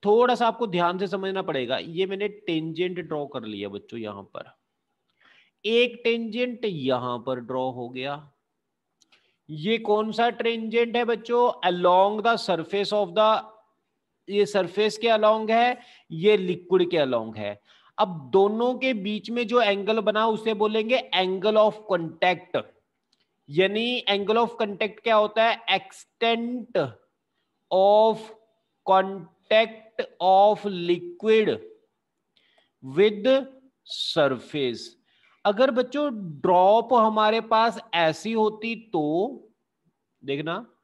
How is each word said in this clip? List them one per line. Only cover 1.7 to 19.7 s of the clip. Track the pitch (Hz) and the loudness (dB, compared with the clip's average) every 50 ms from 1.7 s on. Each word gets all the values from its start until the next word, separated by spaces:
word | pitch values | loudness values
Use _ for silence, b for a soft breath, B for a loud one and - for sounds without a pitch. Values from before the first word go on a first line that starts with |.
| 131 110 | -4 -6
ये | 85 - 170 165 190 | -6 -8 -4 -4 -4
मैंने | 185 196 190 202 208 | -4 -4 -6 -6 -6
टेंजेंट | 202 - _ - 170 160 156 165 160 151 180 180 180 175 | -8 -8 _ -4 -4 -4 -4 -6 -6 -4 -6 -6 -6 -8
ड्रॉ | 175 151 156 151 147 | -10 -8 -8 -8 -8
कर | 135 143 135 110 | -8 -10 -10 -10
लिया | 110 107 101 101 101 | -10 -10 -8 -8 -8
बच्चों, | 98 101 - _ - 120 | -10 -12 -14 _ -14 -12
यहां | 110 107 104 101 101 | -10 -10 -12 -12 -16
पर | 104 _ - - - _ _ _ _ _ _ _ _ _ _ _ _ b b b b b b b b b _ _ | _ _ -16 -16 -16 _ _ _ _ _ _ _ _ _ _ _ _ b b b b b b b b b _ _
एक | 208 226 233 247 240 233 - - | 0 2 4 2 2 0 -4 -2
टेंजेंट | 233 233 233 233 226 208 233 247 247 240 214 - | -2 -2 -2 -4 -6 -4 -4 -4 -4 -4 -6 -6
यहां | 214 185 156 131 131 131 123 120 127 123 120 | -6 -4 -4 -2 0 0 0 -2 -4 -6 -6
पर | 110 131 131 123 | -4 -6 -6 -6
ड्रॉ | 120 113 127 131 127 131 | -6 -8 -6 -4 -4 -4
हो | 127 123 123 120 | -6 -8 -12 -12
गया। | 127 127 127 139 143 147 151 147 _ _ _ _ _ _ _ _ _ _ _ _ _ _ _ _ _ _ _ _ _ _ _ _ | -10 -10 -10 -8 -10 -12 -14 -20 _ _ _ _ _ _ _ _ _ _ _ _ _ _ _ _ _ _ _ _ _ _ _ _
ये | 151 156 151 202 226 226 | -14 -8 -4 -2 -2 -2
कौन | 226 208 208 208 220 220 214 | 0 0 0 0 0 -2 -2
सा | 208 233 240 | 0 0 0
टेंजेंट | 233 233 - 226 233 226 226 226 220 233 233 233 214 | 0 -2 -4 -4 -4 -4 -6 -4 -2 -2 -2 0 0
है | 240 240 | -2 -2
बच्चों? | 226 233 220 226 - 240 240 240 247 240 - - 180 | 0 -2 -4 -4 -4 0 2 2 2 0 0 -2 -2
Along | 180 180 175 175 180 185 190 202 214 214 202 | -2 2 2 4 6 6 4 4 2 -2 0
the | 233 233 220 | 0 0 0
surface | - - 185 165 160 160 - 196 202 - 202 | -2 -4 -4 -4 -4 -4 -4 -4 -2 -2 0
of | 208 208 180 170 | -2 -2 0 0
the, | 208 214 214 220 196 - - - _ _ _ _ _ _ _ _ _ _ _ _ _ _ - | 2 4 4 4 0 -2 -8 -20 _ _ _ _ _ _ _ _ _ _ _ _ _ _ -6
ये | 196 202 202 | 0 0 0
सरफेस | 196 - 202 185 165 175 202 208 214 208 - | 2 2 -2 -2 -2 -2 0 0 0 -2 -2
के | - 233 | 0 2
along | 226 220 214 214 220 220 220 214 | 2 4 4 4 2 2 2 0
है, | 220 226 240 247 247 247 B B B B B B | 2 2 2 2 0 -4 B B B B B B
ये | 165 160 165 208 214 | -10 0 4 4 4
लिक्विड | 202 190 180 180 143 - - 175 185 175 170 | 4 2 0 -4 -6 -2 0 2 2 2 2
के | 170 | 2
along | 165 147 131 127 117 110 113 107 | 0 0 2 0 -2 -4 -4 -10
है। | 107 107 101 104 101 b b b b b b b - | -8 -8 -8 -8 -10 b b b b b b b -2
अब | 208 196 180 160 135 127 117 | -2 -2 -2 -12 -12 0 4
दोनों | 190 196 202 214 220 240 247 254 | 4 4 4 2 0 -2 -2 -2
के | 226 254 262 262 | -2 -2 -2 -2
बीच | 214 185 202 214 214 - - | -2 -4 -6 -6 -6 -8 -6
में | 233 240 247 | -6 -6 -4
जो | 202 240 247 | 0 2 2
एंगल | 233 208 | 2 2